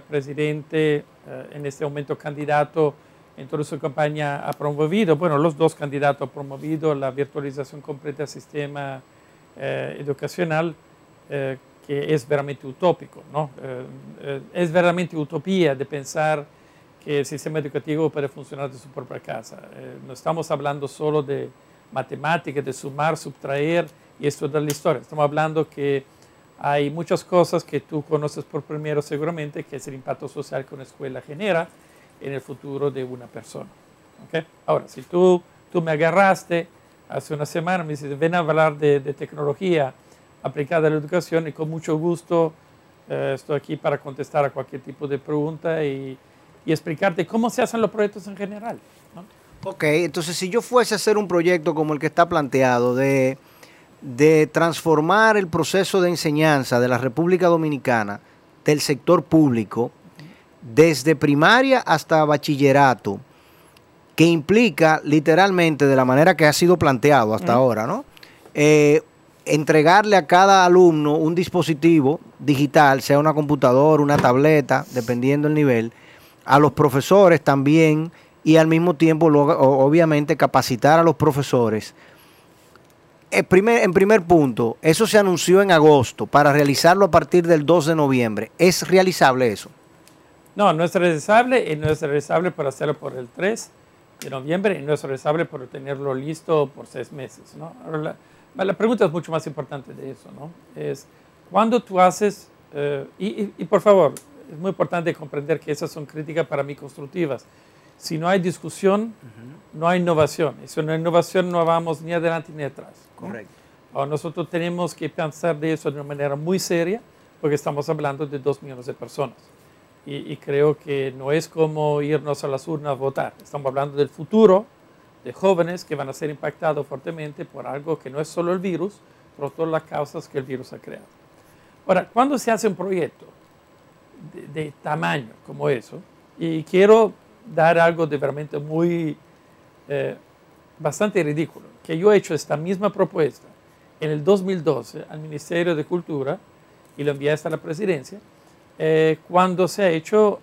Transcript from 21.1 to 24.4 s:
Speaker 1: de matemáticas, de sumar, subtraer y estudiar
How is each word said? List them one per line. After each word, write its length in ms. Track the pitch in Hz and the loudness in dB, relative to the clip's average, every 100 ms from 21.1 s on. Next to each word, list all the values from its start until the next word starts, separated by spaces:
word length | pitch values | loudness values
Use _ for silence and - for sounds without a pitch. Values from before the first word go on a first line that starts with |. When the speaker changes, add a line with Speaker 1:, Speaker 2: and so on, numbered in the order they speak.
| 151 | -2
Speaker 1:
de 260 | 135 135 123 - _ _ _ | -2 -6 -10 -16 _ _ _
matemáticas, 720 | 131 135 139 147 170 - 139 | -10 -10 -6 -4 -4 -4 -8
de 100 | 135 | -8
sumar, 440 | 127 143 139 156 156 | -8 -10 -4 -4 -4
subtraer 680 | - - 143 139 151 170 156 _ _ - | -8 -14 -8 -4 -2 -2 -4 _ _ -8
y 80 | 143 | -6
estudiar 340 | - | -4